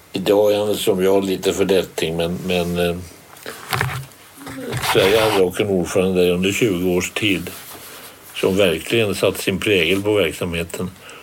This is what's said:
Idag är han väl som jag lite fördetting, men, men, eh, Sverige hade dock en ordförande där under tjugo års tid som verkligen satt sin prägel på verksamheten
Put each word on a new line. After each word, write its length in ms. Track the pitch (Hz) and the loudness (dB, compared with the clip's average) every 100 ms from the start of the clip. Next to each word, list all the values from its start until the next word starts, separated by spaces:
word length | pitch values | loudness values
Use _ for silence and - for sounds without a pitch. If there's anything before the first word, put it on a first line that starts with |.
| - | -10
Idag 400 | - 95 101 104 | -6 2 4 4
är 60 | 104 | 2
han 100 | 104 | 0
väl 100 | 98 | 0
som 260 | - 95 | 0 2
jag 200 | 95 98 | 4 2
lite 280 | 98 90 98 | 2 0 0
fördetting, 640 | 87 92 92 - - 82 82 | 0 2 2 2 -4 -4 -2
men, 220 | 85 90 92 | -2 -4 -2
men, 320 | 90 85 87 | -2 -2 -2
eh, 180 | 87 87 87 - - - - - - - - - - - - - 277 269 - 120 - | -2 -2 -10 -18 -20 -16 -16 -14 -8 -4 -2 -4 -12 -20 -20 -20 -16 -12 -8 -4 0
Sverige 280 | 110 95 110 | 4 6 4
hade 180 | 110 101 | 4 4
dock 220 | 90 92 | 2 0
en 80 | 104 | 0
ordförande 560 | 95 82 98 92 90 | 0 0 0 2 4
där 60 | 90 | 2
under 200 | 90 95 | 2 0
tjugo 440 | 98 117 87 92 90 | 0 0 2 0 0
års 140 | - | -2
tid 400 | - 107 87 87 - - - - - - - - | -2 -2 -2 -4 -14 -16 -18 -18 -18 -20 -20 -16
som 220 | - 101 95 | -2 0 4
verkligen 580 | 95 80 - 117 104 | 2 2 -2 0 0
satt 240 | 95 104 - | 0 0 0
sin 220 | - 90 | -4 -2
prägel 420 | 110 95 82 98 | 0 2 2 0
på 120 | 101 | 2
verksamheten 760 | 104 85 - 92 85 85 - 92 - - - | 2 0 -2 -4 -4 -6 -8 -10 -10 -20 -20